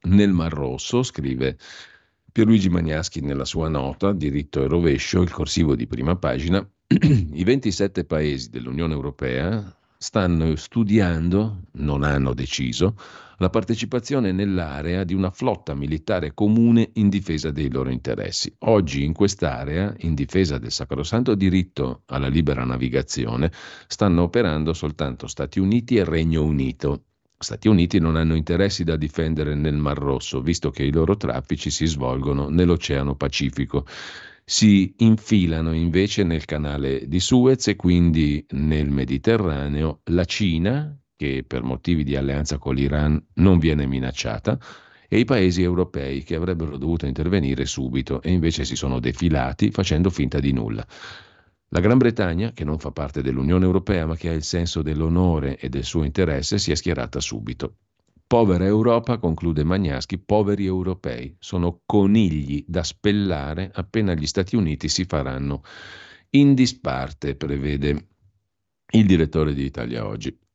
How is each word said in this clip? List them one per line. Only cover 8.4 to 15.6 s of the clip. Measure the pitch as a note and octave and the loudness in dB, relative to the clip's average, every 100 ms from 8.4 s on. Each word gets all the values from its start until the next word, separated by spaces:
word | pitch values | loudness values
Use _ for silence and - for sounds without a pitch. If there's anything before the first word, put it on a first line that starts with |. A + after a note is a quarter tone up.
| A#1 | -8
dell'Unione | A#1+ A#1+ C2+ E2 | -12 -8 -4 -2
Europea | D2+ C#2 - C2 B1+ E2 A2 G2+ - _ _ | -4 -6 -6 -4 -2 -2 -4 -8 -16 _ _
stanno | - A2 F#2 E2+ D#2+ D2+ | -4 0 2 2 2 -2
studiando, | - A#2 G#2 G#2+ F2+ E2 E2+ F#2+ A2 F#2+ - | -2 -2 2 2 2 0 0 0 0 -6 -12
non | - D2 C#2+ | -6 -4 0
hanno | C#2+ C#2+ C2 B1 | 0 0 0 -2
deciso, | C2 - B1+ A#1+ A#2 G#2+ - - - - | -6 -4 -4 0 0 -2 -12 -20 -20 -2
la | F#2 | 0
partecipazione | A2+ G2+ A2 B2 B2 A#2 C#3 G2+ | 0 0 -2 -2 -4 -2 -2 0
nell'area | F#2 G2+ F#2 D#2+ C#2+ D#2+ F2+ F2 | 0 0 -2 -4 -6 -4 -2 -2
di | |
una | F#2+ F#2 | -2 -2
flotta | - B2+ G2 | -2 -4 -4